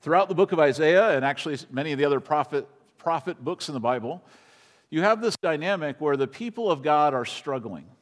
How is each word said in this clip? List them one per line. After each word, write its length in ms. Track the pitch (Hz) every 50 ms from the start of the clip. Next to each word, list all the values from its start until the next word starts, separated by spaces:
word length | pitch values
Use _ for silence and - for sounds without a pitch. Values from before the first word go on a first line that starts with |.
Throughout 260 | - 151 160 180 196
the 80 | 185 190
book 160 | 156 196 196
of 80 | 190 165
Isaiah, 560 | 151 143 131 139 156 151 175 185 220 220 165
and 80 | 135 131
actually 340 | 139 139 - - 165 147 131 - _
many 220 | 117 127 147 160 147
of 60 | 131
the 60 | 143
other 160 | 143 143 131
prophet, 460 | - - 151 151 139 - 147 139 123 - _ _ _ _ _
prophet 460 | _ - 170 165 156 - 185 170 - 123
books 240 | 143 180 175 - -
in 40 | 151
the 60 | 131
Bible, 420 | 110 117 127 123 110 120 160 175 _ _ - - _ _ _ _ _ _ _ _ _ _
you 120 | - 156
have 200 | 175 208 220 220
this 160 | 226 226 -
dynamic 640 | - - 175 160 147 156 185 202 180 156 147 131 131
where 180 | 151 147 139
the 100 | 135 139
people 420 | 131 - - 226 240 220 240 233 202
of 100 | 170 143
God 320 | 131 151 151 147 151 147 135
are 120 | 127 127
struggling. 600 | - - - - 151 139 131 113 113 92 78 - 90 - _